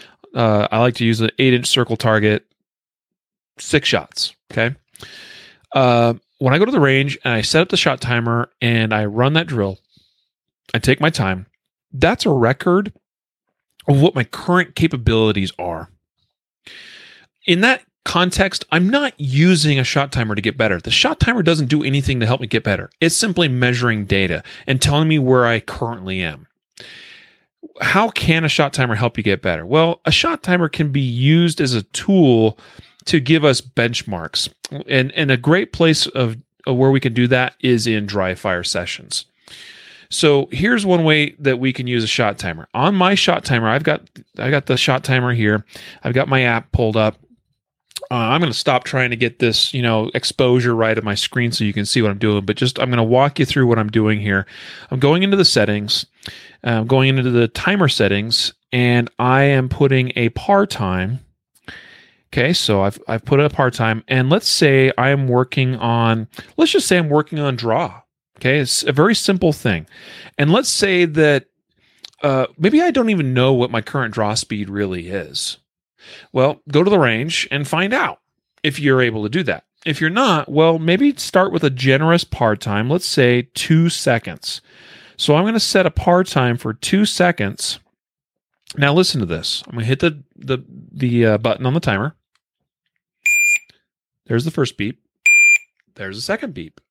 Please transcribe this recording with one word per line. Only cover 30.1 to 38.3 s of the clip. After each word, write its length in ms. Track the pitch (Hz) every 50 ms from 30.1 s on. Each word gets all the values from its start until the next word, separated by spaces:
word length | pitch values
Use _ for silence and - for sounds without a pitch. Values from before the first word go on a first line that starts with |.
shot 320 | 147 - - 339 330 - -
timer 240 | 185 180 180 165 151
can 220 | - - 156 143
be 100 | 131 143
used 600 | 135 127 117 120 131 147 160 170 175 170 151 -
as 120 | 151 127 123
a 100 | 110 101
tool 760 | - - - - - 196 185 160 131 120 113 110 110 - - - - - - - - _ _ -
to 140 | - 170 156
give 240 | 123 135 160 160 151
us 180 | 143 127 -
benchmarks. 880 | - - - 120 117 120 120 - - 107 98 85 82 - - - - 139 - _ - - 139 143 -
And, 240 | - 139 131 127 139 -
and 180 | 165 151 135
a 60 | 131
great 340 | 120 120 147 170 190 226 - -
place 320 | - 170 165 151 - -
of, 300 | - - 135 123 113 113 123 - _ _ _ -
of 100 | 139 127
where 140 | 123 131 135
we 80 | 135 135
can 140 | 139 127 113
do 140 | 123 123
that 280 | 120 131 127 123 120 - _
is 280 | - 127 120 113 110
in 180 | 117 110 107 104
dry 300 | 98 101 101 92 92